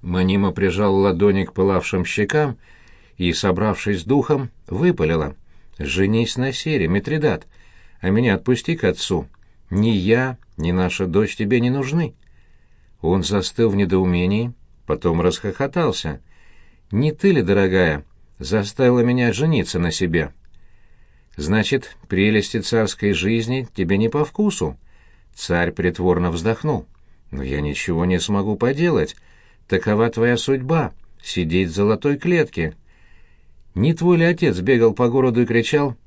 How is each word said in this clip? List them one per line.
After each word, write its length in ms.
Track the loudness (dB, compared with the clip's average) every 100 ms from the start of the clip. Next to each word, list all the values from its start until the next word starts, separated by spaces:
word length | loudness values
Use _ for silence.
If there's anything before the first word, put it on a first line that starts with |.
Манима 500 | -4 0 2 2 0
прижала 440 | 0 -2 0 2 2
ладони 480 | 2 4 2 2
к 100 | -2
пылавшим 520 | 0 0 2 -2 -4 -2
щекам 520 | -2 0 0 0 -4 -14 -20 -20 -20 -20 -4
и, 160 | -2
собравшись 680 | 0 0 0 0 -2 -2 -4
с 20 |
духом, 480 | 2 0 2 -2 -2 -12 -10
выпалила: 680 | 0 0 2 0 0 -2 -8 -20 -20 -20 -10
«Женись 580 | -6 0 2 2 0 -2
на 160 | -4
Сере, 340 | -4 -2 0 2
Митридат, 600 | 0 0 -2 0 -2 -8 -20 -20 -20 -20 -8
а 100 | 0
меня 260 | 2 2 0
отпусти 400 | 0 -2 0 -2
к 80 |
отцу. 440 | 0 -2 -2 -2 -4 -16 -20 _ -6
Ни 200 | 0 2
я, 480 | 2 2 0 0 -6 -16 -6
ни 160 | -2
наша 360 | 0 -2 -2 0
дочь 280 | 0 0 -2
тебе 240 | 0 2
не 100 | 2
нужны». 440 | -2 -2 -2 -4 -8 -20 -20 -20 -20 _ -20 -20 -6
Он 220 | -2 0
застыл 460 | 0 -2 -2 0 0
в 60 | 2
недоумении, 800 | 2 2 2 2 0 0 -2 -8 -20 -20 -6
потом 360 | -2 0 2
расхохотался. 1000 | 0 0 -6 -4 -4 0 -2 -2 -6 -10 -14 -20 -20 -20 -20 -20 _
«Не 200 | 0 0
ты 200 | 2 2
ли, 100 | 2
дорогая, 640 | 4 2 4 4 2 0 -6 -20 -20 -16
заставила 640 | -4 -2 -2 0 2 4
меня 320 | 2 2 0
жениться 460 | 0 0 0 0 -2
на 120 | -2
себе?» 400 | -2 0 0 -2 -8 -20 -20 -20 -20 -20 -20 -20 -20 _ -10
«Значит, 600 | -2 0 0 -2 -4 -20 -4
прелести 540 | 0 2 2 0 -4
царской 520 | -2 0 0 -2 -2
жизни 540 | 0 0 0 -2 -6 -6 -6
тебе 220 | -2 2
не 120 | 0
по 160 | 0 -4
вкусу?» 520 | 0 -2 0 -6 -6 -18 -20 -20 -20 -20 -16
Царь 360 | -4 -2 -2
притворно 600 | 0 -2 0 0 2 0
вздохнул. 560 | -2 -4 -2 -2 -4 -8 -20 -20 -20 -16
«Но 140 | -10
я 180 | -6 -4
ничего 440 | -4 -6 -4 -2 0
не 140 | 0
смогу 360 | 0 -2 -2 -2
поделать. 600 | -2 0 0 0 -2 -6 -20 -20 -20 _ -4
Такова 420 | -2 0 0 0
твоя 260 | 2 0 0
судьба — 560 | 0 -2 0 -2 -2 -8 -20 -20
сидеть 480 | -10 -4 0 0 0
в 60 | 0
золотой 420 | 0 2 0 -2
клетке. 580 | 0 0 0 -2 -6 -6 -20 -20 -20 -20 -20 -20 -20 -20 -12 -2
Не 180 | 0
твой 240 | 2 2 4
ли 80 | 2
отец 340 | 2 0 0
бегал 360 | 2 4 4 4
по 140 | 0
городу 340 | 2 2 2
и 20 | 2
кричал, 500 | 2 2 0 0 -6